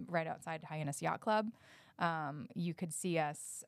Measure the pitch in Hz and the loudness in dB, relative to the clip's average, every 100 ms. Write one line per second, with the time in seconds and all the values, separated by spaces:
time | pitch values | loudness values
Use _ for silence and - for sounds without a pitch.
0 | - 175 160 143 - 160 165 156 147 147 | -2 0 0 -4 -6 -6 -4 -2 -2 0
1 | 165 - - 214 214 - - - - - | 0 2 4 4 4 -4 -14 -20 -18 0
2 | 170 160 147 147 - - 170 160 175 - | 2 2 0 -2 -4 -2 -2 0 -4 -2
3 | 185 165 151 151 - - | 2 4 2 0 -8 -12